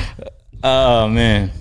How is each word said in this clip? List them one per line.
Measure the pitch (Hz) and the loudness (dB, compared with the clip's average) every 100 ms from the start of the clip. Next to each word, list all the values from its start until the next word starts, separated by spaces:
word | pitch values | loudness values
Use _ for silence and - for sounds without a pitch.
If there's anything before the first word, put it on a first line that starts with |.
| - - - - - - | -10 -10 -16 -18 -20 -4
Oh, | 131 131 131 120 110 | 0 2 4 2 2
man. | 113 117 104 98 - | 2 2 2 0 -6